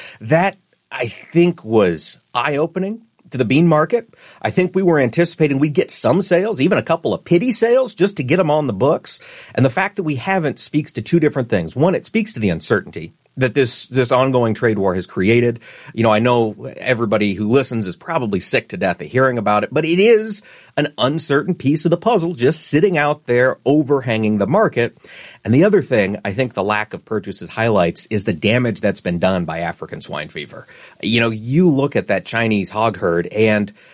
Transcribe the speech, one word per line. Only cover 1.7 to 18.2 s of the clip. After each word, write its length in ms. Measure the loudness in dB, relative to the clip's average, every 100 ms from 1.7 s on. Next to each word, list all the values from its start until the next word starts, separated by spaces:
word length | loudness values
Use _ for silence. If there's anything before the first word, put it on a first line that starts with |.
| 2 2 2 -4 -6 _ -4
eye-opening 640 | -2 -2 -4 -4 -6 -8 _ _ -14
to 80 | -4
the 60 | 0
bean 220 | 4 4
market. 460 | 4 2 -2 -4 _ -20 -8
I 80 | -2
think 240 | 0 0 2
we 80 |
were 160 | 2 4
anticipating 580 | 2 2 0 2 0 2
we'd 160 | 0
get 160 | 0 0
some 320 | 0 2 2
sales, 400 | 2 0 0 0
even 160 | 2 0
a 60 |
couple 320 | 0 -2 -2 -4
of 80 | 2
pity 260 | 2 2
sales, 440 | 2 2 2 0 -2
just 220 | -2 -2
to 60 |
get 160 | -2 0
'em 120 | 2
on 160 | 0 0
the 60 |
books. 460 | 0 0 0 -4 -10 -12 -20 -8 0
And 100 | 2
the 60 |
fact 240 | 2 -4 -2
that 80 |
we 140 | -4 -4
haven't 420 | -2 -2 -2 -4
speaks 320 | -4 -4 -4
to 100 | -8
two 180 | 0 2
different 300 | 2 0 -2
things. 260 | -2 -2 0
One, 200 | 0 0
it 100 | -2
speaks 260 | -4 -4
to 60 | -2
the 100 | -2
uncertainty 640 | -2 0 -2 -2 -14 -14 _ _ -4
that 160 | -2
this, 320 | 0 0 -2 -4
this 260 | -2 2
ongoing 420 | 2 2 2 0
trade 240 | 0 0 0
war 180 | 0 -2
has 120 | -4
created. 540 | -2 2 4 2 -2 -12 -20 -12
You 100 | 0
know, 80 | 2
I 80 | 4
know 540 | 2 2 0 -4 -14 -8
everybody 600 | -2 -2 0 0 0 -2
who 120 | 0
listens 400 | 2 2 -4 -6
is 80 | -8
probably 460 | -6 -4